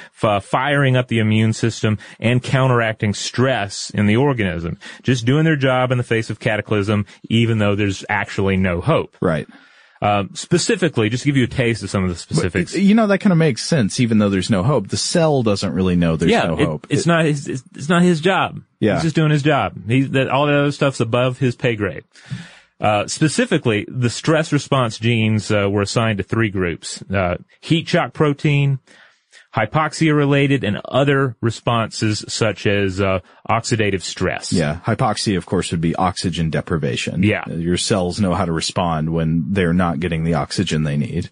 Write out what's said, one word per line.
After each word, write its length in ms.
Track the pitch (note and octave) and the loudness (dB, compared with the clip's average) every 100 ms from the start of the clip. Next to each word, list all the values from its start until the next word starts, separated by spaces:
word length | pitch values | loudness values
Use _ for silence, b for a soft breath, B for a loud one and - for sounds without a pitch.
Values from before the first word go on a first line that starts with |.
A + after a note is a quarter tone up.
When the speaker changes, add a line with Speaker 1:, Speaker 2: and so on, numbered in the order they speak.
| B - | B -2
Speaker 1:
f-, 220 | A2 G2+ - | 0 0 0
firing 500 | C3+ C#3 C#3+ C#3 B2+ | -2 0 2 4 2
up 120 | B2 | 2
the 100 | A2+ | 0
immune 340 | G#2+ A2 A2 | 2 2 2
system, 440 | A2 A#2 - A2 G#2+ B B | 2 -2 0 -2 -2 B B
and 240 | A2 B2 | 0 0
counteracting 720 | - C3 C3 A#2+ A2+ A2 G#2+ F#2+ | 0 0 2 2 0 -2 -2 -2
stress 720 | - - C3 A#2+ G2+ - - | -6 -2 0 0 -4 -8 -8
in 140 | G2+ G#2 | 0 2
the 120 | G#2+ | 2
organism. 600 | D3 B2 G2 E2+ E2 - B B | 2 0 -2 -4 -6 -8 B B
Just 240 | - B2+ A2+ | -2 0 2
doing 200 | D3 D#3+ | 2 2
their 100 | D3+ | 2
job 360 | C3+ B2+ B2+ | 0 0 0
in 60 | B2+ | 0
the 60 | |
face 260 | A#2+ A2+ A2 | 0 -2 -2
of 100 | G#2+ | -4
cataclysm, 680 | A#2 G#2+ - G#2+ G2+ G#2 G2+ B - | -2 -2 -2 -2 0 0 -2 B -2
even 280 | A2+ A#2 A2 | 2 2 2
though 160 | G#2 | 2
there's 320 | G2+ G2+ F#2+ - | 2 0 -2 -2
actually 480 | G#2 G2+ - G2 F#2+ | -2 -2 -2 0 2
no 240 | F#2 F2 | 0 0
hope. 360 | A2+ D3 - - | 0 0 -2 -2
Speaker 2:
Right. 260 | F#2 D#2 - B B B B B | -2 -2 -6 B B B B B
Speaker 1:
Um, 280 | G#2 G#2 F#2+ | 0 0 -2
specifically, 760 | - - E3+ - G#3+ E3+ - A2 | -8 -2 0 0 0 0 0 0
just 140 | B2 | 0
to 60 | C#3+ | 0
give 60 | C#3 | 0
you 80 | |
a 40 | A#2 | 0
taste 360 | - A#2 A2+ | 0 0 0
of 60 | G2 | -2
some 140 | G#2 | -2
of 60 | F#2 | -2
the 60 | E2+ | -4
specifics. 560 | - D#3 F2+ - F3 | -4 -2 0 -2 -2
Speaker 2:
But, 100 | E4+ | 2
you 140 | G3 A3 | 4 4
know, 120 | G#3+ | 4
that 100 | G3 | 2
kinda 160 | G#3+ E3 | 2 4
makes 300 | D#3+ A2+ - | 2 0 -2
sense, 340 | D#3+ G2 - | 0 0 0
even 180 | A#2+ A2 | 2 4
though 120 | G#2 | 2
there's 200 | G2 F#2 | 2 0
no 140 | G2+ | 0
hope. 240 | G2+ C#3 G2 | 2 0 0
The 80 | A2 | -6
cell 460 | - F3+ D#3+ C#3 | -2 2 2 2
doesn't 300 | A2 G2 G2 | 2 0 -2
really 240 | D#2+ F#2 F2 | 0 2 2
know 180 | E2+ D#2+ | 2 2
there's 160 | - | 2
Speaker 1:
Yeah, 160 | A3 G#2 | 2 0
Speaker 2:
no 100 | D#2 | 0
Speaker 1:
it, 80 | D#3 | -2
Speaker 2:
hope. 220 | D#2 - | -2 -2
Speaker 1:
it's 120 | C#3 | -2
Speaker 2:
It 60 | D#3+ | 2
Speaker 1:
not 180 | E3 D#3+ | 2 2
his, 220 | D3 - | -2 -4
it's, 140 | B2+ - - | -8 -10 -10
it's 140 | C#3+ | 0
not 120 | F3 | 4
his 200 | F3+ E3 | 4 4
job. 400 | E3 F3+ A#2+ G2 - - | 2 0 -2 -6 -14 -2
Speaker 2:
Yeah. 140 | G#2+ F2+ | 0 2
Speaker 1:
He's 80 | |
just 120 | E3 D#3+ | 0 2
doing 160 | D#3 | 2
his 120 | D3+ | 2
job. 300 | C#3 C#3 F#2 F2 F#2 | 2 2 0 -4 -2
He, 140 | B2+ | 0
that, 260 | C3+ C3 B2+ | 2 0 0
all 160 | C3+ D3 | 2 2
that 80 | C#3+ | 2
other 160 | C#3+ | 0
stuff's 300 | C#3+ C#3+ - | 0 -2 0
above 380 | A2+ A#2+ B2+ B2+ | 0 2 0 0
his 160 | C3 - | -2 0
pay 200 | B2+ A2 | -2 -2
grade. 280 | G2 - - B B F3+ B B B B | -4 -6 -16 B B -12 B B B B
Uh, 280 | G#2+ G#2+ - | 0 0 -2
specifically, 800 | - D#3 - B3 E3 B2+ G#2 - | 0 0 2 0 0 0 0 -2
the 200 | B2+ A#2+ | -2 -2
stress 440 | - - D#3 D#3 | -2 0 0 2
response 440 | C#3+ - C3+ A#2+ - | -2 0 0 -2 -2
genes, 520 | A2+ A#2 A2 G#2+ - | 0 2 2 0 0
uh, 180 | G#2+ G2+ | 0 2
were 120 | G#2 | 0
assigned 380 | G2+ B2 A2+ G2+ | 0 0 0 -2
to 40 | |
three 260 | - A2 A2 | -2 -2 -2
groups. 540 | F#2+ F2 D#2 - - - | 0 -2 -4 -10 -14 -4
Uh, 220 | G2 F2+ F2 - b | -2 0 -2 -8 b
heat 300 | - E3 E3 | 0 0 2
shock 240 | F3 B2+ | -2 -2
protein, 640 | - D3+ C#3+ D3+ C#3+ C#3 C3+ _ b b b b b b - | 0 0 2 0 2 2 0 _ b b b b b b -4
hypoxia-related, 1080 | A2 D#3 D#3 - D#3+ D3 C#3 C#3+ C#3 C#3 | 0 0 -2 0 2 4 4 2 2 2
and 140 | G2 G2 - | 0 -4 -2
other 500 | B2+ C#3+ C#3 C3+ - | 0 2 2 0 -2
responses 840 | A#2 - - A#2 A2 - A2 G#2 - | -4 -2 -2 -2 -2 -2 -2 -2 -6
such 380 | - A2+ F#2+ G#2+ | -2 -2 0 0
as, 340 | G2+ G2 F#2 | 2 0 0
uh, 180 | G2 F#2+ b b - | 0 0 b b -2
oxidative 520 | A2 - A#2 G#2 F#2 | -2 0 0 0 -2
stress. 520 | - - F2+ G#1 - | -6 -4 -4 -4 -2
Speaker 2:
Yeah. 260 | F#2+ D2 E2 - | -2 0 -2 -2
Hypoxia, 520 | G#2+ B2+ G#2 - F#2 | 0 0 -2 -2 -2
of 80 | - | -2
course, 260 | F#2 - | -4 -2
would 100 | F2 | -2
be 140 | E2 - | -2 0
oxygen 540 | F2+ - F#2 D#2+ D#2+ | -2 -2 -4 -2 -2
deprivation. 760 | D2 - E2+ C#2+ A#1+ - - | -2 -4 -4 -2 -4 -4 0
Speaker 1:
Yeah. 200 | G2+ G2 - | 0 0 -4
Speaker 2:
Uh, 60 | E2 | -6
your 220 | E2+ F2 | -2 -2
cells 420 | - G#2 F2+ E2+ | 0 0 -2 0
know 120 | F#2+ | 0
how 120 | E2+ F2 | 0 0
to 60 | |
respond 600 | D#2+ - - F2 D#2+ D#2+ | -2 -2 -2 -2 -2 -2
when 340 | E2 D#2+ E2 D#2 | 0 0 0 0
they're 220 | G2 F2 | 0 2
not 260 | F2 F2 D2 | 2 0 -2
getting 240 | F2 E2 | -4 -2
the 120 | E2 D#2+ | 0 -2
oxygen 480 | C#2 - E2+ D#2+ | -2 -4 -2 -2
they 140 | D#2 D2 | -2 -2
need. 320 | C2 D#2+ F#2 | -4 -4 -8